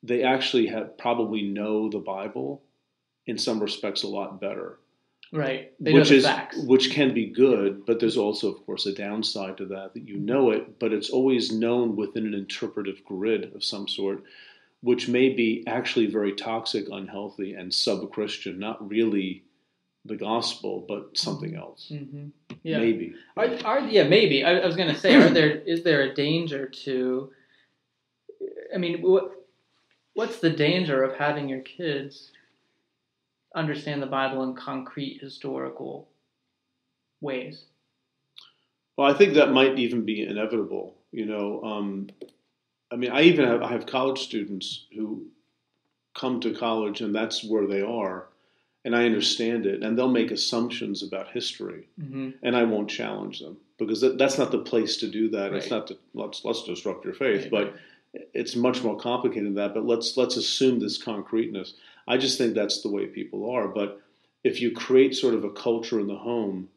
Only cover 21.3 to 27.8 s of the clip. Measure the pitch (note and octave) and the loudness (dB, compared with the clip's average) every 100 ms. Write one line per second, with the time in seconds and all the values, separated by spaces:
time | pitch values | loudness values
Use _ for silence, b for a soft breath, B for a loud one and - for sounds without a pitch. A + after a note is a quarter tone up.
21.3 | G2+ G2+ - F2 - - D3 C#3 C#3+ C#3+ | -4 -6 -8 -12 -16 -14 -12 -12 -14 -14
22.3 | - _ - E3 D#3 A2+ G2 E2 B B | -18 _ -14 -4 0 2 0 -4 B B
23.3 | - A#3+ - A3 C4 A3+ G#3+ D3 F#3+ G#3+ | -2 -2 0 0 0 4 4 8 6 6
24.3 | C3+ E3 F3+ F3+ E3 F3 D3+ F#3+ C4+ F3+ | 4 4 4 2 0 0 2 8 10 10
25.3 | D3+ D3+ D3+ - E3+ E3+ D3 C3+ C3+ D3 | 8 4 2 -2 -2 4 4 2 0 2
26.3 | E3 E3 C#3 C3 - - B2+ B2+ B2+ C3+ | 2 0 -4 -8 -10 -4 -2 0 -2 -4
27.3 | b b b b b | b b b b b